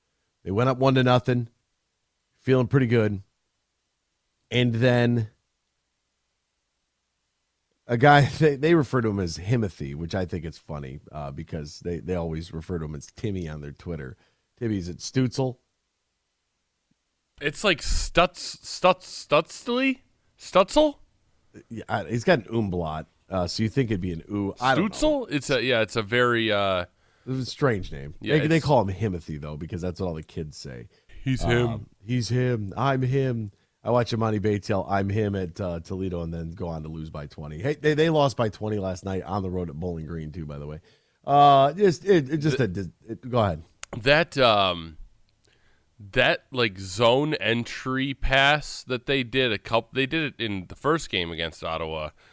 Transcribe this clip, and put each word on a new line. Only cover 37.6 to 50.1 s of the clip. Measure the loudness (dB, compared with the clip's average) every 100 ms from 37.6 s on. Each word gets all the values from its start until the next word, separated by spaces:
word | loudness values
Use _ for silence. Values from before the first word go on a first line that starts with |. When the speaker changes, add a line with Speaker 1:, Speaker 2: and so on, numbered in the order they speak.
| -6
Speaker 1:
they, | -2 0
they | 2 4
lost | 4 2 2
by | -2
twenty | -2 -4 -2
last | -4 -6
night | -4 -6
on | -4 -4
the | -2
road | -4 -6
at | -6
Bowling | -6 -6 -8
Green, | -8 -10
too, | -10 -10
by | -10
the | -12
way. | -14 -16 _ _ _ 2
Uh, | 6 8 8 6
just, | 4 2 4 4
it, | 4 4
it | 0
just | 0 2
Speaker 2:
The | 0 -2 -8 -10 -14
Speaker 1:
a, |
it, | -12 -2
go | 2
ahead. | 2 0 -8 _ -14 -4
Speaker 2:
That, | 2 2 2 2
um, | 4 4 2 0 -8 -16 -20 _ _ _ _ _ _ _ _ -20 -4
that, | 2 2 2 _
like, | -2 0 -2
zone | -8 2 4 4 2 -2
entry | 0 0 -2 -8 -6 -4 -4
pass | -2 2 4 4 2 -2 -12
that | -6 -6 -2
they | -2
did | 0 0 0
a | -2
couple, | -2 -2 0
they | -2
did | -2